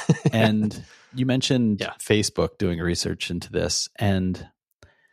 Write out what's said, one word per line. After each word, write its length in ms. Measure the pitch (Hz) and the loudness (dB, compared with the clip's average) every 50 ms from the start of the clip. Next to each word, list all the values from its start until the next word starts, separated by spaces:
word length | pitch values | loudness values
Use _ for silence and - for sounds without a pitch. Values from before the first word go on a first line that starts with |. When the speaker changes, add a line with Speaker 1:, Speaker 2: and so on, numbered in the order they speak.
| - - 165 - | 0 0 0 2
Speaker 1:
<laughs> 120 | - 156 - | 2 0 2
Speaker 2:
And 500 | 113 110 110 107 107 107 107 - - - - - - - _ - | 4 4 4 4 2 0 -2 -2 -6 -14 -18 -20 -20 -20 _ -6
you 120 | 127 127 | -2 0
mentioned 540 | 131 123 131 123 - 143 127 120 110 104 95 | 0 0 0 2 2 2 2 4 2 2 0
Speaker 1:
Yeah. 120 | - - - - | -2 -6 -8 -6
Speaker 2:
Facebook 580 | - - 110 107 101 - - - 82 82 - - | 0 2 2 2 2 0 0 0 0 0 0 -2
doing 220 | 101 92 87 82 | -2 -2 0 0
research 500 | 85 85 85 - - 87 87 - - - | 0 0 0 0 -2 -4 -4 -4 -6 -6
into 220 | 87 87 - - | -6 -6 -6 -4
this, 380 | 101 87 85 82 - - - - _ - | -4 -2 -2 -2 -2 -4 -4 -6 _ -2
and 480 | 110 101 95 95 92 92 90 - 82 - _ _ _ _ _ _ - _ _ _ _ _ | 0 0 2 2 0 0 -2 -4 -8 -16 _ _ _ _ _ _ -20 _ _ _ _ _